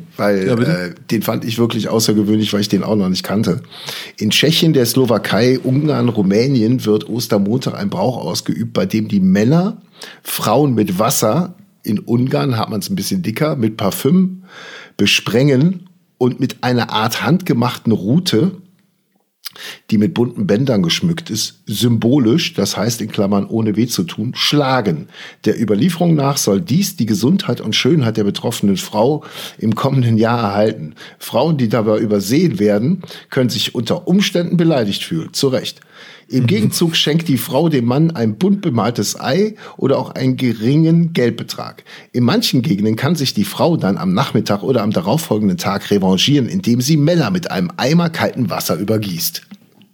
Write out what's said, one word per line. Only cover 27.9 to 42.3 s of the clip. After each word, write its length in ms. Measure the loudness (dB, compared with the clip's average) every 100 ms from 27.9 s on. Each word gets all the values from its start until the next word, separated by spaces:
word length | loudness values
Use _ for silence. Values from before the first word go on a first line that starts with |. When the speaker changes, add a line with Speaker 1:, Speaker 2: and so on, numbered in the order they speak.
| 2 2 0
Speaker 1:
der 80 |
betroffenen 540 | -2 -2 -6 -2 0 0
Frau 460 | -2 0 0 0 -6 -14 -16 -4
im 180 | -2 0
kommenden 420 | 0 2 2 4
Jahr 220 | 2 2
erhalten. 540 | 0 2 0 -2 -10 -16 -20 -18
Frauen, 400 | -4 0 0 2
die 100 | 2
dabei 300 | 2 2 2
übersehen 600 | 2 0 2 2 2 2
werden, 420 | 2 2 2 -2 -6 -20 -4
können 180 | 0 0
sich 260 | 0 -4 -4
unter 320 | -4 -2 0
Umständen 480 | 0 2 -2 0 2
beleidigt 480 | 2 2 0 -4
fühlen. 300 | -6 -6 -6
Zu 160 | -2 0
Recht. 320 | 0 -4 -12 _ -20 -20 -20 -4
Im 140 | 0
Speaker 2:
Mhm. 40 | 2
Speaker 1:
Gegenzug 480 | 2 0 0 0 0
schenkt 320 | 0 0 0
die 120 | -2
Frau 300 | 0 0 2
dem 160 | 2 2
Mann 260 | 2 2
ein 260 | 0 -2 0
bunt 240 | 0 0
bemaltes 580 | 0 0 0 -2 -4 -4
Ei 360 | -2 0 0 -4 -16 -4
oder 200 | 0 0
auch 140 | -2
einen 260 | -2 -2 0
geringen 760 | 0 0 2 4 4 4 2
Geldbetrag. 720 | 2 0 0 -8 -10 -14 -16 -20 -20 -6
In 100 | 0
manchen 380 | 2